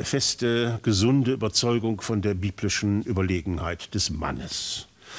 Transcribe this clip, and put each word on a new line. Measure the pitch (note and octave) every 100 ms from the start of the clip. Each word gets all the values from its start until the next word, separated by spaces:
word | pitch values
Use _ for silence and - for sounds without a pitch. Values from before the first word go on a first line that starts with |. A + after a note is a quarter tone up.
feste, | B2 C#3 - - A#2+ A#2 A#2 A2+
gesunde | A#2 G2 A2+ C#3 B2
Überzeugung | B2+ A2 - A#2+ A#2 A2+ G#2
von | - A2
der | G#2
biblischen | F#2+ G2 - G2+ - G#2 G2+
Überlegenheit | B2 F#2+ F#2 F2+ F#2 E2+ E2+ F2 - G#2+
des | -
Mannes. | D2+ D2 A#1 - - - - - - -